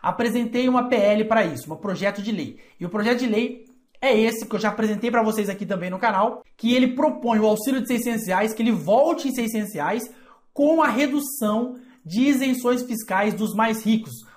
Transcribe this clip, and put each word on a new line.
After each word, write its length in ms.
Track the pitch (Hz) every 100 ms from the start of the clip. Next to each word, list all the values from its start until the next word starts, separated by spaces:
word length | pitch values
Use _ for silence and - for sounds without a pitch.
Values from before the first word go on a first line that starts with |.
Apresentei 680 | - - 233 233 226 240 254
uma 200 | 254 240
P 60 |
L 300 | 233 202 214
para 200 | 220 226
isso, 280 | 175 127 -
um 40 | 156
projeto 460 | 202 180 202 202
de 80 | 202
lei." 280 | 196 147 - - -
E 80 | 170
o 40 |
projeto 280 | 214 214 247
de 80 | 254
lei 380 | 214 240 - - _ _ -
é 180 | 269 220
esse 260 | 226 226
que 100 | 214
eu 60 | 208
já 80 | 214
apresentei 420 | 214 220 208 233
pra 120 | 233
vocês 260 | 220 214 196
aqui 160 | 196
também 240 | 180 190 180
no 100 | 185
canal, 440 | 233 196 220 - - _
que 160 | 226
ele 140 | 254 254
propõe 500 | 269 311 - 233 220
o 80 | 214
auxílio 340 | 214 269 269
de 60 | -
seiscentos 400 | 233 233 226 175
reais, 260 | 185 220
que 80 | 220
ele 100 | 226
volte 580 | 196 156 226 320 339 269
em 40 |
seiscentos 400 | 247 220 220 208
reais, 300 | 151 151 226 - - - _ _
com 300 | - 294 320
a 60 | 294
redução 880 | 220 285 285 - - 214 220 247 - - _
de 160 | 160 196 277
isenções 540 | 262 262 254 247 247
fiscais 500 | 247 220 - 190 214
dos 220 | 175 214
mais 280 | 196 226 220
ricos. 300 | 208 220 - - -